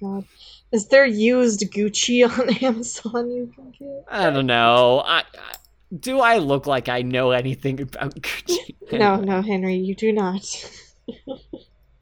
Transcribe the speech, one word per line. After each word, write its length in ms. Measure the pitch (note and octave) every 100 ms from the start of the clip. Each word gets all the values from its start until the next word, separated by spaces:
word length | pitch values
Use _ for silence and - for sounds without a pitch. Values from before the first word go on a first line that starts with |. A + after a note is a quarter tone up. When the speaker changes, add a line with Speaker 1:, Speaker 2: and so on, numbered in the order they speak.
Speaker 1:
Oh, 60 | G3 G3
God. 100 | G3 _ - - -
Is 140 | A3+ G3+
there 160 | C5+ C4+
used 560 | G#3 A3 B3+ A#3+ G3+ G3
Gucci 560 | G3+ G#3 G#3 - A#3+ A#3+
<laughs> 100 | A#3+
on 100 | B3+ A3
Amazon 720 | C4 A3+ A#3+ - A3+ A#3+ A#3+
you 220 | B3 A#3+ B3+
can 160 | C4
get? 340 | - C#4 C#4 -
Speaker 2:
I 200 | - A#2+
don't 160 | C#3 C3
know. 540 | A#2 A#2 A#2+ B2 C3 -
I, 140 | D#3+
I, 40 | - - G#2 - _ _ - E3+
do 220 | B3+ C4
I 200 | A#3+ A3+
look 260 | C#3+ C#3 C#3
like 220 | C3+ B2
I 140 | B2
know 260 | B2+ B2+ B2+
anything 480 | B2+ C3 C3 C#3 C3+
about 360 | C3+ - C#3 -
Gucci? 600 | - - - F4 - -
Speaker 1:
<laughs> 100 | -
No, 240 | A#3+ G#3 G3
Speaker 2:
Anyway. 100 | G3
Speaker 1:
no, 160 | F#3+
Henry, 340 | G#3 G3 F#3 F#3
you 200 | F#3 F#3+
do 160 | A3
not. 320 | G#3+ F#3 F#3+ - - - - - _ -
<laughs> 180 | - - C4 - - _ _ _ _